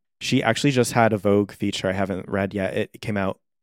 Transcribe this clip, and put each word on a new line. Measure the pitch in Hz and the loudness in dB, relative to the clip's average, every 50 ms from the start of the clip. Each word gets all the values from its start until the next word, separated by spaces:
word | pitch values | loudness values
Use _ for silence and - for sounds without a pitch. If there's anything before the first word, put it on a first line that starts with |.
| _ _ _ _ | _ _ _ _
She | - - 127 135 - | -4 0 0 2 2
actually | 110 113 - - 143 | 2 2 2 2 2
just | 131 127 117 - | 2 2 0 2
had | - 123 117 110 110 | 2 4 4 4 2
a | 98 | 2
Vogue | 87 104 101 104 104 98 | 2 4 4 4 2 0
feature | - - 104 101 - - - 95 | -4 -6 -4 -4 -4 -2 -2 -2
I | 95 | -2
haven't | 98 98 92 95 92 - - | -2 -2 -4 -4 -6 -6 -4
read | - 98 98 95 101 | -2 -2 -2 -2 -2
yet. | 101 95 92 - | -4 -4 -2 -2
It | 107 104 - - - | -4 -6 -6 -8 -10
came | - 117 107 98 | -8 -6 -4 -2
out | 95 95 - - _ _ _ _ | -2 -4 -6 -8 _ _ _ _